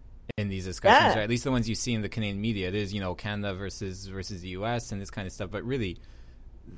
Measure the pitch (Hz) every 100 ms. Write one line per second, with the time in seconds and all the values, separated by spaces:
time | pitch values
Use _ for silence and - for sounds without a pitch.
0 | - - - - 104 95 92 87 196 254
1 | 311 113 107 120 139 127 110 104 - 113
2 | 101 - 104 98 110 101 92 101 98 101
3 | 92 87 107 104 101 92 98 - 98 92
4 | 98 95 92 95 92 90 110 120 110 101
5 | 98 - 92 - 95 101 104 135 98 85
6 | - - - - - - -